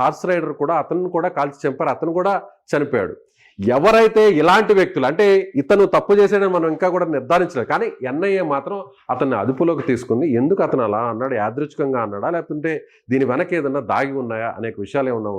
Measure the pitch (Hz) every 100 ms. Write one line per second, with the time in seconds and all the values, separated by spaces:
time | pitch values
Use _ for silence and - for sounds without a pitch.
0 | 131 151 180 175 156 143 147 160 139 170
1 | 180 175 175 143 143 139 143 127 151 120
2 | 165 165 190 190 - _ - 147 139 123
3 | 90 - _ _ _ - 98 127 185 226
4 | 220 214 214 156 160 196 208 196 175 147
5 | 131 160 202 190 190 - 139 202 196 156
6 | - 202 202 202 196 180 165 156 185 180
7 | 170 143 120 175 175 127 110 156 220 -
8 | 123 143 196 190 165 139 139 196 185 _
9 | - 123 139 117 101 135 170 151 135 120
10 | - 117 165 117 139 190 156 151 110 104
11 | 117 113 131 120 104 120 147 - 139 127
12 | 110 101 123 170 156 151 160 151 - _
13 | - 131 131 127 175 175 139 139 107 -
14 | 139 139 120 113 113 90 113 104 101 143
15 | 131 117 107